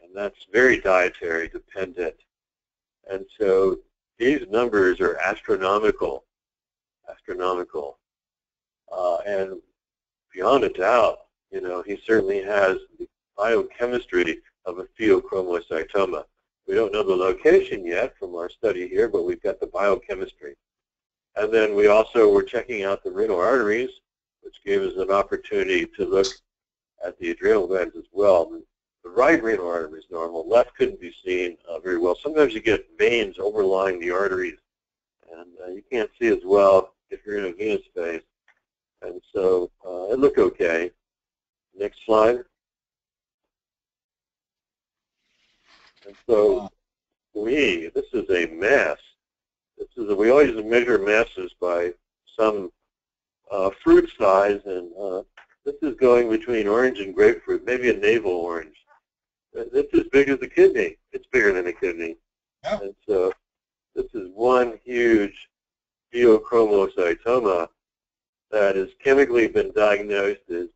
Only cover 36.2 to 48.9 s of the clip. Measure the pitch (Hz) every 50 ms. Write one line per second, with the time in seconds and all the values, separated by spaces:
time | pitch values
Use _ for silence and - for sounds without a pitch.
36.2 | 120 113 101 87 82 92 98 104 98 98 95 95 92 - _ _ _ _ 98 -
37.2 | _ 104 104 104 98 92 85 90 107 110 104 98 98 _ _ 90 85 85 82 80
38.2 | - _ _ _ _ _ _ _ _ _ _ _ _ _ _ _ 95 90 90 90
39.2 | - _ - 104 92 92 92 90 90 - _ _ - 90 90 90 92 98 117 131
40.2 | 139 143 - - 104 90 - - 98 85 82 82 87 90 - _ _ _ _ _
41.2 | _ _ _ _ _ _ _ _ _ _ _ 95 101 104 - _ - - 110 107
42.2 | 110 113 123 123 123 - _ _ _ _ _ _ _ _ _ _ _ _ _ _
43.2 | _ _ _ _ _ _ _ _ _ _ _ _ _ _ _ _ _ _ _ _
44.2 | _ _ _ _ _ _ _ _ _ _ _ _ _ _ _ _ _ _ _ _
45.2 | _ _ _ _ _ _ _ _ _ _ _ _ _ _ _ _ _ 101 101 _
46.2 | _ - 117 104 104 104 95 92 101 98 - _ _ _ _ _ _ _ _ _
47.2 | _ _ - 104 104 113 135 151 139 113 90 82 80 82 - - - - - 113
48.2 | 95 - 95 87 85 80 80 82 92 110 139 131 98 78